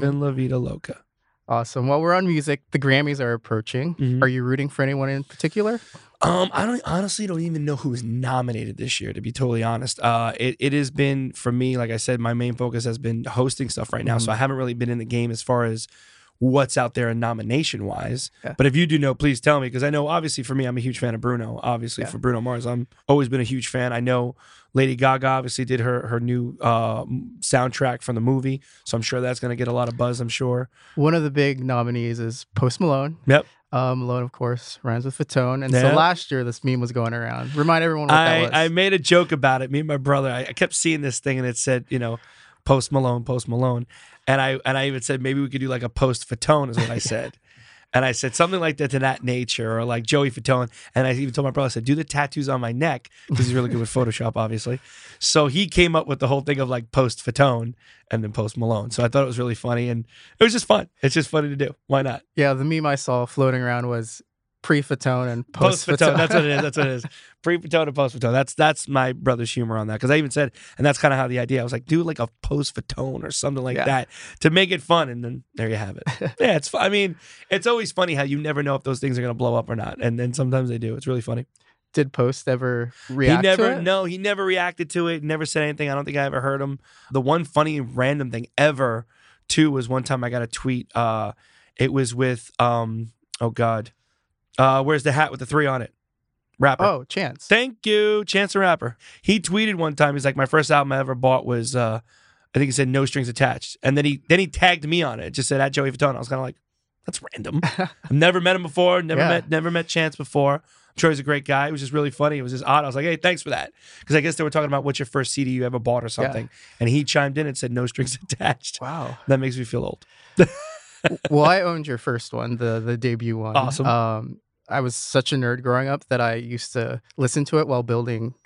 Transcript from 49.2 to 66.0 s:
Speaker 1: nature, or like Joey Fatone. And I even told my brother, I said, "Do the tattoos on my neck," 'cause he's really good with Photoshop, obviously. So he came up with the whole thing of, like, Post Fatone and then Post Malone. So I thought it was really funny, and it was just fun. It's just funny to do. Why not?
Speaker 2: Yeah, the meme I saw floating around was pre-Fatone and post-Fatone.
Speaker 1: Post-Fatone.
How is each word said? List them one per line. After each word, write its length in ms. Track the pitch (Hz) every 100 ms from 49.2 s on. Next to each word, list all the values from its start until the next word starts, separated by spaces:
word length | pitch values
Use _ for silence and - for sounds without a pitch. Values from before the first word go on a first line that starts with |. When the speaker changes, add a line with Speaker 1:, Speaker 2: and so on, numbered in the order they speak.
Speaker 1:
nature, 540 | 123 127 120 - 113 113
or 40 |
like 220 | 120 120
Joey 260 | 113 147 139
Fatone. 380 | 120 120 127 120 - -
And 120 | 131 131
I 60 |
even 180 | 127 139
told 120 | 120 139
my 40 |
brother, 140 | 131
I 60 | 131
said, 160 | 117 120
"Do 80 |
the 100 | 147
tattoos 420 | 147 143 143 151 139
on 140 | 131
my 100 | 117
neck," 380 | 120 160 127 - _ -
'cause 120 | 123 123
he's 80 |
really 160 | 127 123
good 80 | 120
with 80 | 113
Photoshop, 440 | 135 117 - 117 113
obviously. 420 | 110 113 120 131 - - - -
So 260 | - 160 147
he 200 | 151 185
came 300 | 175 175 160
up 100 | 143
with 120 | 135
the 80 | 127
whole 140 | 139
thing 180 | 139 139
of, 80 | 127
like, 240 | 123 117
Post 320 | 139 123 -
Fatone 480 | - 117 139 117 117 120 _ - -
and 120 | 113
then 100 | 107
Post 260 | 104 110 117
Malone. 320 | 113 107 117
So 120 | 113
I 60 | 117
thought 140 | 139
it 40 | 131
was 120 | 120
really 160 | 123
funny, 340 | 117 123 120 120
and 160 | 117 113 - - -
it 60 |
was 80 | 233
just 140 | 233 -
fun. 240 | 208 175 _
It's 140 | 139
just 160 | 165 147
funny 180 | 156 147
to 80 | 139
do. 180 | 135 - -
Why 160 | 135
not? 180 | 135 120 _ -
Speaker 2:
Yeah, 160 | 143
the 100 | 131 147
meme 180 | 160
I 120 | 151 139
saw 280 | - 123
floating 380 | 123 - 131 127
around 260 | 123 120 123
was 320 | 117 113 - _ _ _ _
pre-Fatone 720 | - 147 - 135 135 127 127
and 180 | 120 -
post-Fatone. 340 | - 185 180 -
Speaker 1:
Post-Fatone. 180 | 160